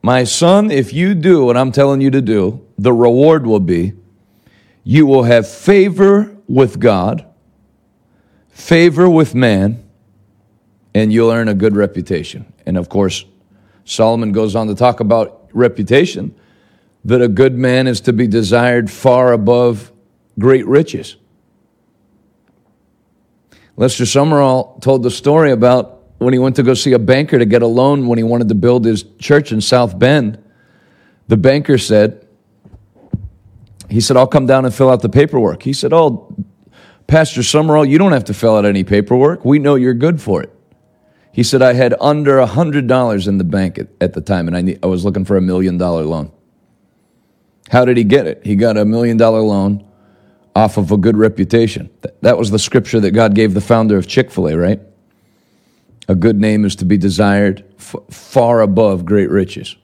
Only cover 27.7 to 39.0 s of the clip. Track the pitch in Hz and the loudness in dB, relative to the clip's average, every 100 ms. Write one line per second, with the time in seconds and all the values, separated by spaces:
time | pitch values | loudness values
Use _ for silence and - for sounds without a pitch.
27.7 | 120 135 143 123 117 113 120 110 101 120 | 0 0 0 -2 -2 -2 -2 -2 0 0
28.7 | 123 113 107 - _ - 143 143 110 - | 0 0 -2 -6 _ 0 0 2 -6 0
29.7 | 127 117 92 123 147 110 110 _ _ _ | 0 0 0 0 2 -2 -8 _ _ _
30.7 | _ _ _ _ _ - 113 131 143 147 | _ _ _ _ _ -4 2 2 2 0
31.7 | 131 - 107 107 - _ _ _ _ _ | 0 2 2 2 -4 _ _ _ _ _
32.7 | - _ _ _ - - _ _ _ _ | -20 _ _ _ -12 -12 _ _ _ _
33.7 | _ - 107 113 123 131 151 131 131 127 | _ -6 -4 0 2 2 0 2 0 0
34.7 | 101 131 123 95 131 151 135 104 85 - | 0 2 2 0 0 2 0 -2 -4 -8
35.7 | 139 143 165 156 113 _ - - _ _ | -6 0 2 2 -2 _ -16 -16 _ _
36.7 | _ _ _ - 160 160 - 120 147 156 | _ _ _ 0 0 0 -4 -2 0 2
37.7 | 151 143 151 196 139 107 101 113 107 104 | 2 2 2 2 0 -2 -2 0 2 2
38.7 | 98 92 101 | 0 0 -2